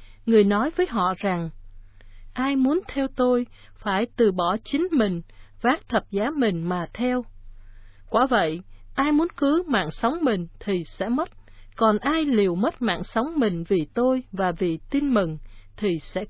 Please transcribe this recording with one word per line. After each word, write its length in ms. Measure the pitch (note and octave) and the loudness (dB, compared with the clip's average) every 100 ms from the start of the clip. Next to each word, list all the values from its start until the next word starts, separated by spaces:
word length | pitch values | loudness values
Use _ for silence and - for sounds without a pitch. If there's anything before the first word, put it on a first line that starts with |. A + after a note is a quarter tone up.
| - - - | -20 -8 4
Người 180 | A3+ | 6
nói 280 | G3+ G#3 C4 E4+ | 6 4 0 0
với 120 | F4+ | -2
họ 240 | A#3 F3+ F#3 | 0 -2 0
rằng, 320 | G3+ F3+ E3 - - - - - - - - | -2 -2 -4 -10 -16 -20 -20 -20 -20 -20 -12
"Ai 220 | - C4 C#4 | -4 -2 2
muốn 240 | C4 D#4 F#4+ | 2 2 -2
theo 200 | - C4+ - | -4 -4 0
tôi, 300 | B3+ B3 A#3+ - - - | 2 2 0 -8 -20 -10
phải 300 | - G3 A#3+ - | -2 -2 -2 2
từ 160 | A3+ | 2
bỏ 260 | F3+ F3 G#3 | 4 0 -2
chính 240 | - C#4 F4+ | -2 -2 0
mình, 300 | D#4+ G#3 F3 - - - - | 2 2 0 -8 -18 -20 -4
vác 280 | A#3 D4+ - | 0 0 0
thập 220 | A#3 - | -2 -2
giá 200 | G3 A3+ D#4 | -2 -2 0
mình 320 | A#3 F3 E3 | 0 0 -2
mà 160 | F3+ E3 | -4 -6
theo. 320 | - B3 B3+ A#3+ - - - - - - - - | -4 -2 -2 -4 -12 -18 -18 -20 -20 -20 -20 -4
Quả 180 | G#3+ B3+ | 2 2
vậy, 320 | A#3+ E3 D#3+ - - - - | 2 2 -2 -10 -18 -8 -2
ai 160 | C#4+ | 2
muốn 160 | D4+ E4+ - | 2 2 0
cứu 260 | C#4 D#4 F4+ | 2 2 2
mạng 240 | A#3 D#3+ | 0 -2
sống 260 | - A#3 E4 | -2 -2 0
mình 260 | D4+ G3+ E3+ - | 0 0 -4 -8
thì 240 | - F#3+ | -4 -4
sẽ 260 | D#3+ - F#3+ | -4 -6 -2
mất, 200 | B3 F4 - - - - - | -2 -4 -8 -20 -20 -20 2
còn 220 | A3 G#3 | 4 4
ai 280 | C4 D#4+ D4+ | 2 0 2
liều 300 | A#3 G3+ F3 | 4 4 2
mất 260 | A#3+ - | 0 0
mạng 220 | A#3 E3+ | -2 -2
sống 240 | - - C4 E4 | -4 -4 -2 0
mình 280 | A3+ E3+ E3 | 0 0 0
vì 200 | F#3+ D3+ | 0 0
tôi 300 | - B3 C4 B3+ | 0 0 0 -2
và 200 | F#3+ F#3 | -2 -2
vì 280 | E3+ F3+ D#3+ - | 0 -2 -2 -2
tin 240 | C#4 C#4+ | -2 2
mừng 240 | A#3 F3 D#3 - - - - | 2 0 -4 -12 -18 -20 -6
thì 220 | G#3+ E3 | -2 -2
sẽ 240 | - - G3 | -4 -8 -6